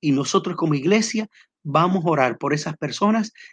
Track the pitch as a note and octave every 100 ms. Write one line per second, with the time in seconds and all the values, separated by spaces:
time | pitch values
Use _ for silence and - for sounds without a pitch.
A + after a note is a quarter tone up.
0 | D3+ C3+ C3+ G3 F#3 F3 E3 C#3+ D3 G#3+
1 | A3 G#3+ G#3+ _ _ _ D3+ C#3+ F3+ F#3+
2 | E3 D3 B2+ A#2 C#3 D3+ - - C#3+ -
3 | G3+ A3+ G#3+ - -